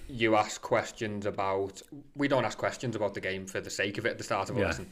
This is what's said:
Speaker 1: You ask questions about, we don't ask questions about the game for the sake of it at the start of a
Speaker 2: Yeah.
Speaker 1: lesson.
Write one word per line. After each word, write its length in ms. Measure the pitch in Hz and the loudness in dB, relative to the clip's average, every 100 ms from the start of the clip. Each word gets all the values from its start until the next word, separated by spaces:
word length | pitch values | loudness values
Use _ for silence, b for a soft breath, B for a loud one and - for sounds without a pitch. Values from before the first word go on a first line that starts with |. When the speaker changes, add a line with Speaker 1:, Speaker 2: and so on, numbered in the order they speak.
| - | -8
Speaker 1:
You 260 | 123 113 107 | 2 6 6
ask 260 | 104 - | 4 0
questions 640 | - 113 - - 110 104 104 | 2 2 2 -4 -4 -2 -4
about, 560 | 98 95 98 98 - - 139 - | -2 0 0 -2 -6 -16 -18 -12
we 120 | 135 143 | -2 2
don't 200 | 135 107 | 4 2
ask 100 | - | 0
questions 400 | 101 - 123 110 | -2 0 -2 0
about 160 | 101 | 0
the 80 | 101 | -2
game 260 | 92 95 95 | -4 -4 -4
for 140 | 101 | -6
the 80 | 95 | -4
sake 280 | - 101 104 | -2 -2 0
of 80 | 110 | -2
it 40 | |
at 60 | - | -2
the 60 | |
start 240 | - 104 95 | -2 -2 0
of 80 | 101 | 0
a 40 | |
Speaker 2:
Yeah. 60 | 90 | 0
Speaker 1:
lesson. 220 | 85 92 | 0 -6